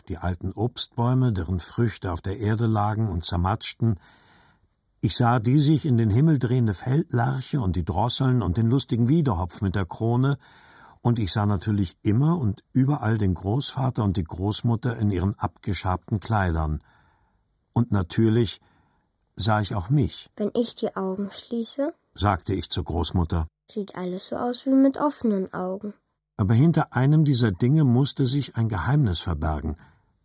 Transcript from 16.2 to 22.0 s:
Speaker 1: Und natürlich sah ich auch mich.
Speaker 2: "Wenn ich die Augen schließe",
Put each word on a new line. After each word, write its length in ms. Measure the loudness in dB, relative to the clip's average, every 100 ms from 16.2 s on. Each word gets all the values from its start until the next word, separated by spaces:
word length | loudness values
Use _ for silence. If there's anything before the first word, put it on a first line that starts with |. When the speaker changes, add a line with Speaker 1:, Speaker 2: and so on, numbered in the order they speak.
| -2 0 2 0 0 -4 -8 _ _ _ _ _ _ _ _
Speaker 1:
Und 180 | -2 0
natürlich 680 | 0 0 2 4 4 0 -4 _ _ _ _ _ _ _ -4
sah 240 | 0 0
ich 160 | 0 -4
auch 140 | 0
mich. 400 | 2 0 -4 -14 -6
Speaker 2:
"Wenn 140 | -4
ich 200 | -2 -4
die 220 | -4 -6 -4
Augen 340 | -4 -4 -6
schließe", 600 | -10 -8 -8 -6 -6 -6 -6